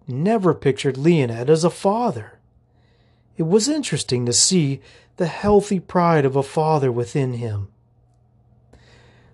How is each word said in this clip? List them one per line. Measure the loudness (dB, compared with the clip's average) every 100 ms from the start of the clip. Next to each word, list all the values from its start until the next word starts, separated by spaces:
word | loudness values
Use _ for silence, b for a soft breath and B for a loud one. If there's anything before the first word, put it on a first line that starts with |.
| -10
never | -4 0 2 2
pictured | 0 0 -2 -2 0
Leonad | 2 2 2 -2 2
as | 2
a | 2
father. | 0 -2 0 -2 -4 -10 -20 _ _ _ _ _ _ _ _ _ -6
It |
was | 2 2 2
interesting | -2 -4 -6 -4 -2 0
to |
see | 0 2 2 0 -2 b b b b
the | -6
healthy | -4 2 2 2 -4
pride | -2 0 2 4
of | 2 0
a |
father | -2 0 2 2 0
within | -2 -4 -2 -4
him. | -4 -6 -6 -8 _ _ _ _ _ _ _ _ _ _ b b b b b b